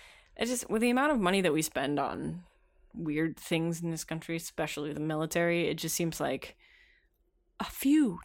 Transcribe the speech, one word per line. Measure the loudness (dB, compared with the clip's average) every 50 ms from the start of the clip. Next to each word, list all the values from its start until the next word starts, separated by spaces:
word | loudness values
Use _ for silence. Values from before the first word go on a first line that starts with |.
| -20 -20 -20 -20 -20 _ -6 -4
I | -2
just, | -2 -2 -4 -2 -2
with | 0 2
the | 4 4
amount | 4 4 4 4
of | 2 4
money | 4 4 4 4
that | 4 4
we | 4 2
spend | 0 0 -2 -2 -2 0 0 0
on | 0 -2 -2 -4 -6 -6 -6 -8 -12 -16 _ _ _ _ _ _ _ -18 -12
weird | -8 -6 -4 -2 0 0 -2 -2 -6
things | -4 -2 -2 0 0 0 -2 -2
in | -4 -4
this | -4 -6
country, | -6 -8 -8 -8 -6 -6 -6
especially | -6 -6 -8 -6 -4 -4 -4 -4 -6 -6 -6
the | -4 -4
military, | -4 -2 -2 -2 -2 -2 0 2 2 2 2 2 0 0
it | -2
just | -2 -4 -4 -2
seems | -2 -2 -2 -2 -2
like | -2 -2 -2 -4 -6 -12 -18 _ _ _ -20 -20 -20 _ _ _ _ _ _ _ _ _ _ _ _ _ _ -12
a | -10
few, | -10 -8 0 4 6 6 6 6 4 2 -4